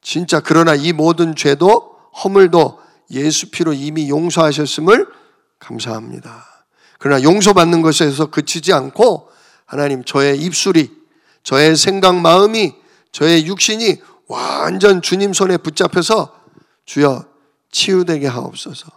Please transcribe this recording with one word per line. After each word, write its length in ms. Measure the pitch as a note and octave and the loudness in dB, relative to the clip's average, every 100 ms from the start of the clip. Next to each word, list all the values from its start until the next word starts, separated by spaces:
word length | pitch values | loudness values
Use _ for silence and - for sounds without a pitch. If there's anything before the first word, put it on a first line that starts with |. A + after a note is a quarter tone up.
진짜 380 | - - F3+ D#3+ | -8 -8 -2 -2
그러나 360 | - D#3 E3 D3 | 2 2 4 2
이 180 | D#3 | 0
모든 420 | D#3+ D#3+ E3+ E3 D3+ | 0 0 0 -2 0
죄도 640 | D3 C#3 F3+ A#3+ - _ _ - | -2 2 4 4 0 _ _ -8
허물도 580 | G3 G3 F#3 F3 D3 - _ _ _ | 0 4 4 4 2 -2 _ _ _
예수 380 | C3 D3 D3+ - | -4 -2 -4 -8
피로 220 | - E3 | -6 -4
이미 380 | C#3+ C#3+ D#3 D3 | -4 -6 -6 -4
용서하셨음을 1000 | C#3+ F3 E3 D#3 C#3+ D3 - D#3+ A#3 G4 _ _ _ _ _ | -2 -2 0 0 0 -4 -2 2 2 0 _ _ _ _ _
감사합니다. 880 | - A#2+ A2+ A2 A#2 - - A#2 - _ _ _ _ _ | -18 -14 -10 -12 -12 -18 -18 -20 -20 _ _ _ _ _
그러나 260 | D3 C#3 | 0 2
용서받는 580 | C#3 G3 G3 G3 E3 E3+ | 4 4 4 4 4 2
것에서 460 | D#3+ D3 D#3 C3+ D3+ | 2 2 -2 -2 -4
그치지 460 | - D3 E3+ D#3 | -4 -6 -8 -2
않고 560 | E3 C3+ - A#3 F#3 _ _ _ _ _ | -2 -2 2 2 2 _ _ _ _ _
하나님, 380 | C#3 C#3+ C3+ | -6 -4 -4
저의 340 | A#2+ C#3 C#3 C#3 | -4 0 0 0
입술이, 580 | E3+ D#3+ G3 E3+ C3 _ _ _ _ _ | -4 -4 0 0 0 _ _ _ _ _
저의 320 | - C3+ D#3 D#3 | -4 2 4 2
생각, 400 | F#3+ G3 F#3 F3+ | 0 2 2 2
마음이, 580 | E3+ F3 G#3 A3 F#3+ - _ _ _ | 4 4 4 2 -4 -6 _ _ _
저의 340 | - D3+ E3 D#3 | -4 0 2 0
육신이 560 | G3 - A3 A3+ E3 _ _ _ | -4 -4 -2 -2 -4 _ _ _
완전 760 | - - C#3 D3 F#3 G3+ F#3 | -10 -6 -4 -4 2 2 2
주님 320 | - F#3 G3+ | 0 -2 -2
손에 240 | F#3 F#3+ F3+ | -2 -2 -2
붙잡혀서 800 | E3 D3+ F#3 F#3+ E3+ A3 D3 _ _ _ _ _ - | -4 -4 -2 -2 -2 -2 -2 _ _ _ _ _ -12
주여 400 | - C#3+ B2 - _ _ _ _ | 0 0 0 -10 _ _ _ _
치유되게 560 | - - F#3 F3+ D#3 C#3 | -6 0 0 0 -4 -4
하옵소서. 600 | A#2+ - - - B2+ - | -6 -12 -14 -16 -18 -20